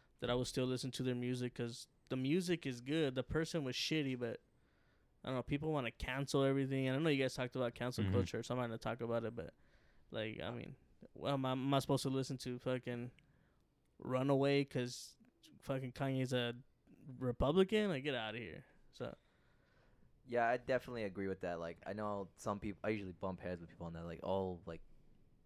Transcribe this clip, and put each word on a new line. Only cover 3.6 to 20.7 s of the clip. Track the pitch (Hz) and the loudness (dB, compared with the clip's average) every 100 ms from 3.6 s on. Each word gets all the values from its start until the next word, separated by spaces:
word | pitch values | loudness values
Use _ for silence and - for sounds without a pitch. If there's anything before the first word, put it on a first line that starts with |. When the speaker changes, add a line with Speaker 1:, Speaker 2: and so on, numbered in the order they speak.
Speaker 1:
was | 135 123 | -2 -2
shitty, | - 156 139 127 | 0 2 2 0
but | 120 - _ _ _ _ _ _ _ _ | -2 -4 _ _ _ _ _ _ _ _
I | - | -4
don't | 131 | -2
know. | |
People | 120 147 156 | 0 0 0
wanna | 151 120 | 0 0
cancel | - - 131 139 143 | -4 -4 -2 2 4
everything. | 135 135 135 135 131 | 4 4 2 2 2
And | 131 | 2
I | |
know | 165 | 4
you | 139 | 4
guys | 131 | 2
talked | - 127 131 | 0 -2 0
about | 123 | 0
cancel | - 123 127 | 0 -2 0
Speaker 2:
Mm-hmm. | 101 | 4
Speaker 1:
culture, | 120 92 - | 4 4 0
so | 117 | -2
I'm | 123 | -2
not | 120 | -2
gonna | 113 | -2
talk | 117 117 | -4 -2
about | 117 117 113 | 0 0 -2
it, | 120 | -4
but | 156 - - - - - - | -8 -12 -20 -20 -20 -20 -10
like, | - 110 - | -4 -4 -4
I | 82 | -6
mean, | 120 - 135 - - - | -6 -8 -12 -18 -20 -20
well, | - - | -6 -2
am | 139 131 | 0 0
I, | |
am | 131 131 | 0 4
I | 139 | 4
supposed | - 139 | 4 2
to | 143 | 2
listen | 131 131 131 | 0 -2 -4
to | - 123 | -6 -4
fucking | 131 127 120 120 120 - - _ _ _ _ _ _ - | -2 -2 -2 -6 -6 -12 -20 _ _ _ _ _ _ -12
Runaway | - 127 135 135 139 143 | -2 0 4 4 6 4
'cause | 143 - 123 123 - - - _ - - | 2 0 -4 -6 -12 -18 -20 _ -20 -14
fucking | - 135 131 | -6 -4 -4
Kanye's | - 139 135 131 | -2 0 0 0
a | 127 120 120 - _ _ - 101 127 | 0 0 -2 -10 _ _ -20 -16 -4
Republican? | 127 117 135 165 190 214 208 | -2 2 4 6 6 4 2
Like, | 151 | 0
get | 143 127 | 0 -2
outta | 110 110 | -2 -4
here. | 104 73 - - - | -6 -10 -14 -20 -20
So. | - 123 - _ _ _ _ _ _ _ _ - _ - | -10 -10 -10 _ _ _ _ _ _ _ _ -20 _ -2
Speaker 3:
Yeah, | 120 117 | 2 4
I | 123 | 2
definitely | 120 | 2